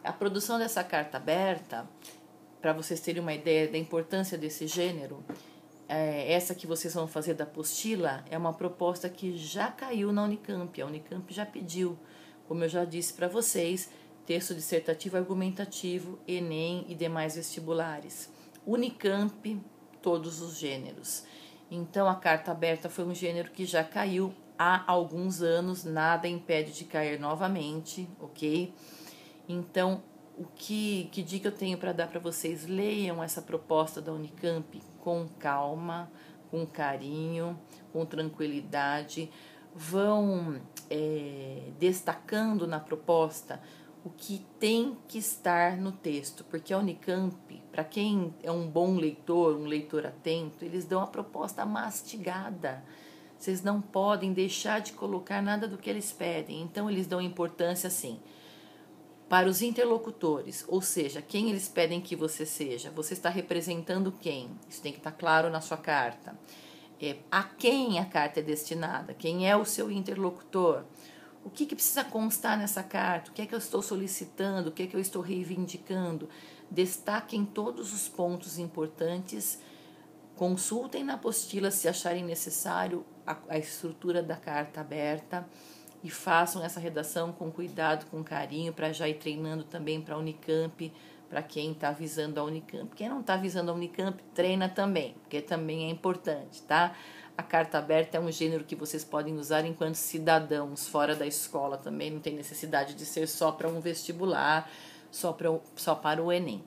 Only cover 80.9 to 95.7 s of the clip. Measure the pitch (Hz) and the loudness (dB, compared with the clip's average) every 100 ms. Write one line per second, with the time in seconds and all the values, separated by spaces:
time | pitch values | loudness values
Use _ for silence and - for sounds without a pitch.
80.9 | - 277 277 233 214 - 190 196 196 165 | -4 -2 0 0 0 -2 0 2 4 2
81.9 | 175 175 175 175 165 - - - 175 185 | 2 0 0 -2 -4 -2 -2 0 0 0
82.9 | 175 - - - 156 - 156 156 - 165 | -2 -6 -10 -8 -8 -2 -2 -2 -6 -8
83.9 | 160 175 175 160 160 - 147 147 156 147 | -4 0 2 0 -4 -2 -2 -2 -6 -6
84.9 | 151 147 151 - 180 175 - - - - | -2 0 -2 -4 -6 -6 -16 -20 -20 -20
85.9 | - 170 - - 170 175 185 170 170 170 | -12 -10 -6 6 6 6 2 -4 -4 -4
86.9 | 156 156 175 170 170 160 160 175 143 156 | -2 -2 -2 -2 -4 -6 -6 -6 0 2
87.9 | 156 - 160 156 151 143 151 165 160 156 | 2 -2 -8 -4 -4 -4 -4 -4 -2 -2
88.9 | 156 156 151 156 151 160 160 156 170 151 | 0 -2 -2 -4 -4 -4 -4 -6 -6 -2
89.9 | 156 156 156 160 156 - 160 165 160 160 | -4 -4 -4 -4 -6 0 2 2 -4 -10
90.9 | - - - - - - 156 151 156 147 | -10 -20 -20 -6 -6 -4 -4 -4 0 -2
91.9 | 147 160 151 151 151 151 160 156 - - | -2 -4 -2 -2 0 -2 -4 -6 -10 -10
92.9 | - 220 269 220 190 185 175 170 170 175 | -6 -6 -4 2 2 2 0 0 -2 -4
93.9 | - 190 190 - - 180 185 185 185 196 | -2 -2 -4 -4 2 4 4 2 2 2
94.9 | 180 127 - - 147 151 165 160 | 2 0 -8 -6 -6 -2 -2 -2